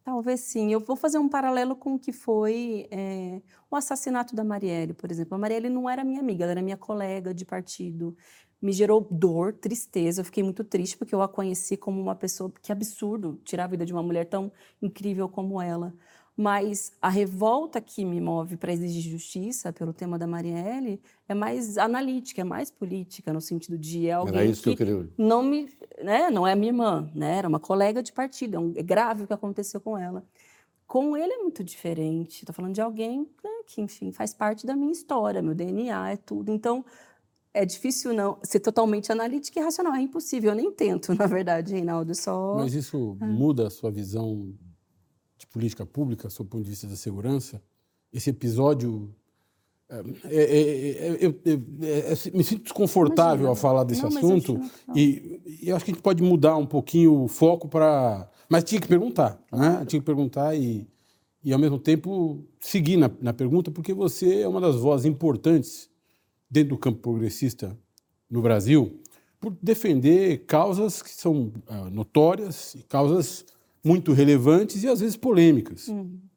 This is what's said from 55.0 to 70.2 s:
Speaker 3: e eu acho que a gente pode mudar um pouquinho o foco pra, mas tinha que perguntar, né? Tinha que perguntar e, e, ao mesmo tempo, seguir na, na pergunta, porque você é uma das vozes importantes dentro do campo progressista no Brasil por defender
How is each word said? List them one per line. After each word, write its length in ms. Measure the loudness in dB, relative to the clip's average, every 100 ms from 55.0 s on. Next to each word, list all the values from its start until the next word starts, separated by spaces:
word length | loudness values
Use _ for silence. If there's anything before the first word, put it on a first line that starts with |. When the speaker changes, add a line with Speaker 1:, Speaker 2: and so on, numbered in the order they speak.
| 4 4 -6 -14 -16 -8
Speaker 3:
e 60 | -2
eu 60 | -2
acho 80 | -2
que 60 |
a 20 |
gente 100 | 0
pode 180 | 2 4
mudar 320 | 6 8 6 6
um 80 | 0
pouquinho 580 | -2 2 6 8 8
o 40 | 2
foco 400 | 4 4 4 0
pra, 640 | 4 4 6 2 0 -8 _ _
mas 140 | 2
tinha 160 | 4 -2
que 60 | 4
perguntar, 540 | 4 4 2 2 0 _
né? 340 | 2 4 2 0
Tinha 120 | -2
que 60 | 0
perguntar 500 | 0 0 0 -2 0
e, 320 | -2 -2 -8 _ _ _ _ _
e, 80 | 0
ao 60 | 4
mesmo 180 | 4 2
tempo, 640 | 2 2 2 -2 -2 -4 -12 _
seguir 360 | -2 0 4 6
na, 120 | 4 2
na 120 | -4
pergunta, 360 | 0 2 2 0
porque 220 | -6 -4
você 480 | 0 -2 2 2 2
é 60 | 0
uma 120 | 2
das 140 | 2 4
vozes 280 | 4 4 2
importantes 840 | 2 0 2 4 4 2 -10 -20 _ _ _ _ _ _
dentro 200 | 2 4
do 80 | 2
campo 220 | 0 0
progressista 800 | -2 -2 -2 -2 -4 -2 -10 -10 _ _ _ _ _
no 120 | 0
Brasil 600 | 4 4 6 6 4 -4 -20 _ _ _
por 120 | -10 -4
defender 840 | 0 2 2 4 6 6